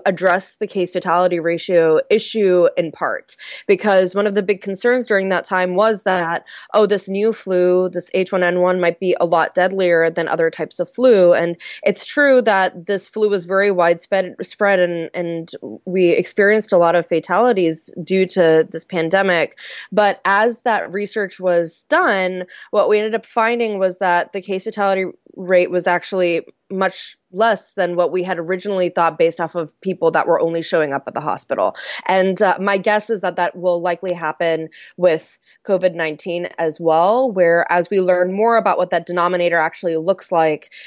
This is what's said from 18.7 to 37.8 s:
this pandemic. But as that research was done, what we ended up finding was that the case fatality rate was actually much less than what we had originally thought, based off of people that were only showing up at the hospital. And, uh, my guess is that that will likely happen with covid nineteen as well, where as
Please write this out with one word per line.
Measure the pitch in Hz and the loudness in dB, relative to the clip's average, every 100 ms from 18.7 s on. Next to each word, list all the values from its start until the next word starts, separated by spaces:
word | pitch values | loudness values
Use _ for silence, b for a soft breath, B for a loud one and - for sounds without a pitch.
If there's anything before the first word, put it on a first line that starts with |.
this | 165 | -4
pandemic. | - 180 165 190 196 170 151 - B B B | -8 -4 0 0 2 0 -2 -6 B B B
But | 196 202 - 185 | 0 2 0 0
as | 196 226 226 | 2 2 0
that | 240 208 - | -2 -2 -4
research | 190 208 220 190 - | -8 -8 -6 -8 -4
was | 185 175 165 - | 0 0 0 -8
done, | - 311 339 196 185 185 180 B B | -2 0 2 0 -2 -4 -10 B B
what | 208 147 | 0 2
we | 208 | 2
ended | 220 | 0
up | 214 | -4
finding | - 240 226 240 226 202 | -6 -2 0 0 -2 0
was | 185 180 | -2 0
that | 185 175 - | 0 0 -2
the | 202 | -8
case | 185 190 | -6 -8
fatality | 220 208 196 190 185 - _ | -6 -4 -2 0 -4 -8 _
rate | - 180 185 180 | -14 0 2 2
was | 180 170 | 0 0
actually | 175 - 190 175 165 - _ - | -2 -2 -2 0 0 -6 _ -10
much | 190 190 - - - _ | -2 -2 -4 -18 -20 _
less | 185 226 202 - | -2 0 0 -6
than | - 175 175 | -4 -4 0
what | 170 | -2
we | 185 | -2
had | 180 170 | -4 -6
originally | 165 185 202 190 175 | -4 -6 -4 -2 -2
thought, | 180 165 156 | 0 -2 2
based | 165 165 | 0 0
off | 160 | -6
of | 175 156 _ | -6 -10 _
people | 190 175 165 | -8 -2 0
that | 160 - | 0 0
were | 165 | 0
only | 165 165 | 0 -2
showing | 160 175 147 | -2 -2 0
up | 139 127 | -4 -6
at | |
the | 123 | -8
hospital. | 147 95 - - 95 - B B - | -6 -6 -6 -2 -2 -4 B B -2
And, | 190 190 185 | 0 2 2
uh, | 202 - | 0 0
my | 196 196 | 0 0
guess | 202 214 208 | 0 0 -2
is | 214 | -4
that | 185 180 | -4 -2
that | 175 - | -4 -2
will | 180 175 | -2 -2
likely | 175 170 190 | -2 -4 -4
happen | 175 160 - 170 160 160 B B - | -6 -6 -2 -2 -2 -6 B B 0
with | 175 160 - _ b b | 2 2 -4 _ b b
covid | - 185 180 | -2 0 0
nineteen | 170 160 151 190 175 175 - | -2 -6 -6 -6 -6 -6 -4
as | 165 151 | -4 -2
well, | 165 160 180 240 262 | 0 2 4 2 0
where | 190 170 170 - | 2 4 4 2
as | 175 | 0